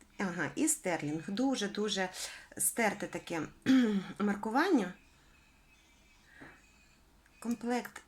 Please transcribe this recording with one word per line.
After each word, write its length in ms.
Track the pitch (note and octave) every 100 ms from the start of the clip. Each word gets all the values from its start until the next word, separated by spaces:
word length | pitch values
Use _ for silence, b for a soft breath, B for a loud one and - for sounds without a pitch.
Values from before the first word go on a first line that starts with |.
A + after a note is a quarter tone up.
| - -
ага, 340 | F#3+ E3+ C#3 -
і 120 | D#4
Sterling. 640 | - F#3 D#3+ D3 D#3+ D#3
Дуже-дуже 800 | G3+ C4+ B3+ G3+ G3+ G#3 G3 F#3 B B B B -
стерте 500 | - - G#3+ - F3
таке 340 | - - E3 - - -
<clears throat> 540 | C4 A#3 G3+ E3 -
маркування. 720 | G3+ G3+ G#3+ B3 F#4 C#4+ F3+ - - - - - - _ _ _ _ _ - - B B B B - - - _ _ _ _ -
Комплект 640 | A3+ A#3 A#3 B3 A3+ -